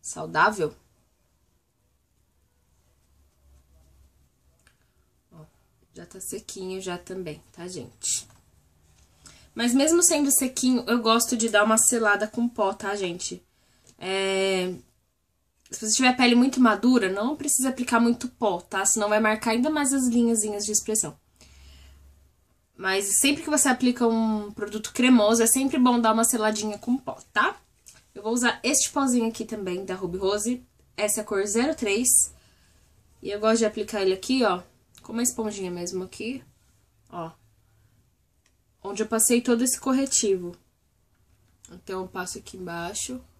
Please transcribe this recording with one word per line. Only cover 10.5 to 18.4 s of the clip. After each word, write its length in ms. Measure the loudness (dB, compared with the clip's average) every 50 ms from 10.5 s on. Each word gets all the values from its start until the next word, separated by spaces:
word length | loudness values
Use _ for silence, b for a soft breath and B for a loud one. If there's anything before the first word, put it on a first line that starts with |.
| -4 -2 0 2 2 0 0
eu 160 | 0 -2 0 2
gosto 340 | 2 2 2 2 0 -2
de 120 | -2 -2 0
dar 160 | 2 2 4
uma 120 | 4 4
selada 520 | 2 2 2 2 2 2 2 2 0 -2 -6
com 200 | -4 -4 -4 -4
pó, 240 | -2 -2 -2 -2 -2
tá, 220 | -4 -6 -6 -6
gente? 500 | -4 -4 -6 -6 -6 -10 -10 -10 -12 _ b b b b b b b b b b b
É, 760 | -8 -6 -4 -2 -2 0 0 0 0 0 0 0 -2 -4 -6 -10 -14 _ _ _ _ _ _ _ _ _ _ _ _ _ _ _ _ _
se 180 | -14 -10 -4 -2
você 80 | 0
tiver 200 | 4 4 4 4
pele 200 | 4 4 4 6
muito 240 | 6 4 4 4 4
madura, 520 | 4 4 4 4 4 4 4 4 4 2 -2
não 240 | -2 -2 -4 -4
precisa 320 | -4 -4 -2 -2 0 0 -2
aplicar 300 | -2 -4 -4 0 2 2
muito 300 | 4 4 2 0 -4 -12
pó, 320 | -8 _